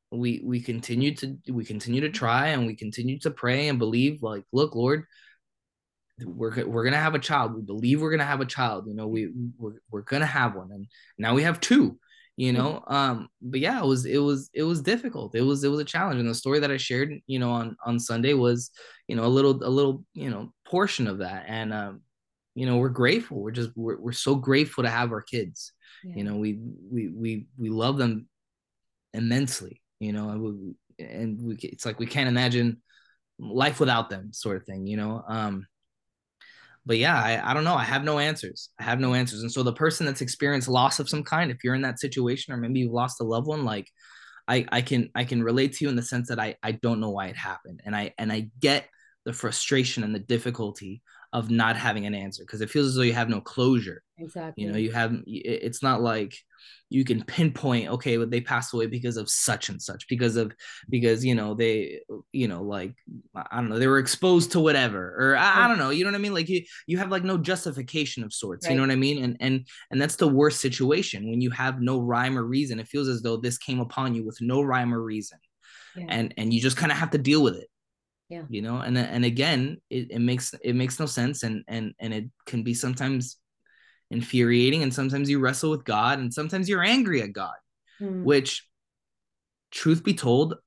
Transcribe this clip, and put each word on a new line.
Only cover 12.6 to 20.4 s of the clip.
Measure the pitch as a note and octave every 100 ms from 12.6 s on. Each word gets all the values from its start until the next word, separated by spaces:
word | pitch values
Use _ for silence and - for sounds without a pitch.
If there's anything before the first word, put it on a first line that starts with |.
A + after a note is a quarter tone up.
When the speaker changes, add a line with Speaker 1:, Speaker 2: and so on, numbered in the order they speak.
Speaker 1:
know? | C#3 D#3 -
Um, | C#3 C3+ A#2 - _
but | B2 C3
yeah, | E3 A#3+
it | D3
was, | C3 B2
it | C#3+
was, | C#3+ C#3 -
it | -
was | D#3+ E3
difficult. | C#3 A#3 C4 D3+ G#2 A2+
It |
was, | C3 C#3
it | C#3
was | D3
a | C#3+
challenge. | E3 F#3+ B2+
And | A#2
the | A2+
story | C3+ D3
that | C#3+
I | C3+
shared, | - B2+ D3 C#3+ -
you | C3
know, | B2
on, | A#2 A2+ A2+ A#2+
on | A#2
Sunday | A#2 A2+ C3
was, | C#3 A#2+ A#2+ - - - - -
you | A2+
know, | A#2
a |
little, | C3 C#3 C3
a | B2+
little, | C3+ C#3 C3+ -
you | - C#3
know, | G#2